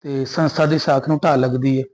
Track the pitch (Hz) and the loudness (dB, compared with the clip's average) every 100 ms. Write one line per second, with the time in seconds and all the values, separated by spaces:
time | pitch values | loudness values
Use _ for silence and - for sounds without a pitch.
0 | 147 135 131 - 156 - 151 156 - 139 | -6 -6 -4 -2 -2 2 0 2 2 0
1 | 156 151 170 139 127 127 135 135 135 | 0 0 2 2 0 0 0 -2 -4